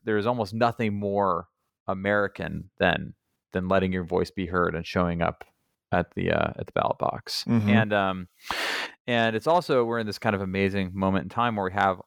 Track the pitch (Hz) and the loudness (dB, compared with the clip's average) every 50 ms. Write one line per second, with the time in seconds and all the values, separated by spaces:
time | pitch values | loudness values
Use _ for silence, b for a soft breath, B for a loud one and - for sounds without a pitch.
0 | - 113 107 104 101 120 127 120 107 95 110 113 120 117 113 - 117 107 104 101 | -4 -2 -2 0 0 0 -2 -2 -4 -4 -2 0 0 0 0 0 -2 -2 -2 -2
1 | 104 101 101 101 101 95 87 85 90 _ _ _ _ _ _ _ _ - 95 95 | -2 0 0 2 2 2 2 0 -4 _ _ _ _ _ _ _ _ -6 -6 -2
2 | 98 101 104 104 101 98 - - 85 80 80 80 85 - _ - 98 90 78 73 | 0 0 2 2 0 -2 -4 -6 -8 -8 -8 -8 -12 -10 _ 0 2 2 2 0
3 | 76 - - _ _ _ _ _ _ _ - 92 92 92 95 95 95 92 92 92 | -4 -10 -14 _ _ _ _ _ _ _ -6 -4 0 2 2 2 2 2 0 -2
4 | 87 82 87 87 87 - - 98 92 85 90 90 87 82 80 82 82 - - 98 | -2 -2 0 0 0 -2 -4 -6 -4 -2 0 0 0 0 0 -4 -6 -2 0 0
5 | 90 87 85 85 85 85 - - - _ _ _ _ _ _ _ _ - 92 90 | 2 2 2 0 0 -2 -2 -6 -12 _ _ _ _ _ _ _ _ -2 0 0
6 | 85 - - - - 50 50 50 - 50 - - 50 50 - 50 - - - - | 0 -2 -4 -4 0 0 0 0 0 -2 -4 -6 -8 -4 -2 -2 0 0 -2 -2
7 | - - - - - - - - - - 117 117 104 104 107 113 110 104 104 101 | -2 -4 -4 -4 -8 -8 -8 -6 -2 0 0 2 4 4 4 4 4 2 2 0
8 | 98 95 92 92 90 - _ B B B B B B B B B B B B B | 0 0 -2 -4 -8 -14 _ B B B B B B B B B B B B B
9 | - 123 120 117 113 113 110 110 - 156 170 180 160 - 143 127 117 113 117 117 | -4 0 2 2 2 2 0 0 2 4 4 4 4 4 4 4 4 2 0 -2
10 | 110 104 98 - - 113 101 95 98 92 92 98 98 95 98 101 95 87 92 98 | -2 -4 -4 -2 0 0 2 2 0 0 0 2 2 2 2 0 -4 -4 -2 0
11 | 95 95 95 92 - 95 - 120 120 120 110 101 95 92 95 101 98 98 92 92 | 2 2 2 2 -2 -2 -2 -2 0 0 0 -2 -2 -2 0 2 2 2 2 0
12 | - | -4